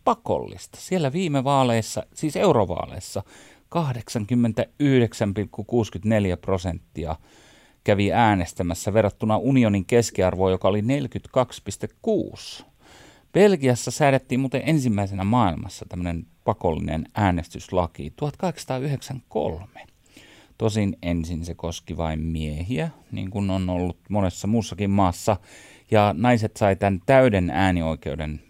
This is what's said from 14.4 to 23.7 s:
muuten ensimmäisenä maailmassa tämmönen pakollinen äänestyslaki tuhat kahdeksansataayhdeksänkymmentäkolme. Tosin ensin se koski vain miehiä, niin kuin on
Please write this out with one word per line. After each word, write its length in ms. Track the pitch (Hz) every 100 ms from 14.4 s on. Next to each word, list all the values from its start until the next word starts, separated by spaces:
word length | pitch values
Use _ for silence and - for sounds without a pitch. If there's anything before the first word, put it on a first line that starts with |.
muuten 220 | 135 131
ensimmäisenä 600 | 135 160 127 104 101 95
maailmassa 640 | 98 123 101 78 - - -
tämmönen 340 | 87 90 82 - _
pakollinen 600 | - 104 90 80 82 80 78 -
äänestyslaki 960 | 101 87 85 73 - 92 85 - 71 -
tuhat 200 | 147 -
kahdeksansataayhdeksänkymmentäkolme. 1400 | 185 - - 131 143 139 - 131 _ - 92 85 95 - - _ _ - - - _ -
Tosin 380 | 113 107 98 -
ensin 420 | 85 87 82 82
se 100 | 85
koski 420 | 78 82 - - 80
vain 240 | 80 78
miehiä, 680 | 80 78 78 76 87 131 160 - -
niin 180 | 104 95
kuin 200 | 101 98
on 200 | 95 92